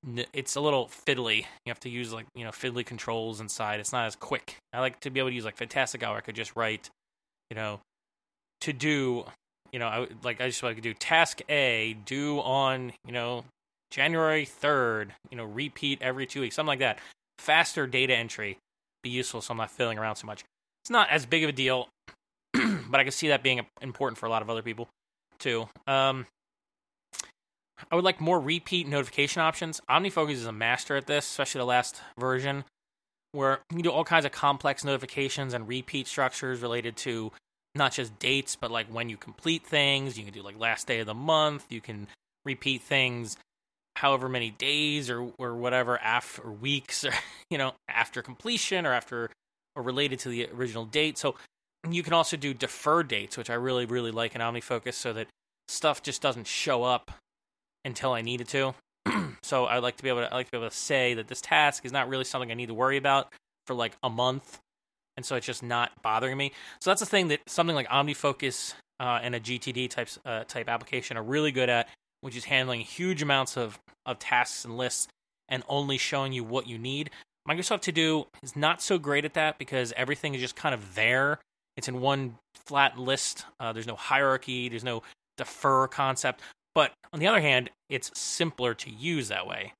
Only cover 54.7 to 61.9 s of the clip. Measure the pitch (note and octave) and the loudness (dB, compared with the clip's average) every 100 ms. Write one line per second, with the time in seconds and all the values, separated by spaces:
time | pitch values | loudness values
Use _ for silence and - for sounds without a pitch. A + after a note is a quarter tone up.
54.7 | A#2+ A#2 A#2+ B2 A2 A2+ _ _ _ - | -4 -4 -6 -4 -4 -8 _ _ _ -10
55.7 | - D#3 C#3+ - C3+ C#3+ A#2+ A2 - - | 0 0 0 -4 -2 0 -2 -4 -4 0
56.7 | B2+ B2 B2 - - _ _ _ _ _ | 2 4 2 0 -18 _ _ _ _ _
57.7 | _ C3+ A#2+ C3+ A#2+ A2+ B2 A#2+ C#3+ C3+ | _ -10 -4 0 0 -2 -4 -2 0 0
58.7 | C3 _ _ - A3+ E3 B2 - C3+ B2 | -2 _ _ -2 -2 -4 -8 -2 2 2
59.7 | A#2+ B2 A#2+ C3+ B2 A#2 B2+ B2 B2 A#2 | 2 0 -2 -2 -2 0 -2 -4 -6 -6
60.7 | - - C#3 B2 A#2 A2+ - - D#3 D3 | -8 0 2 4 2 -4 -10 2 6 6
61.7 | - B2+ | 2 -4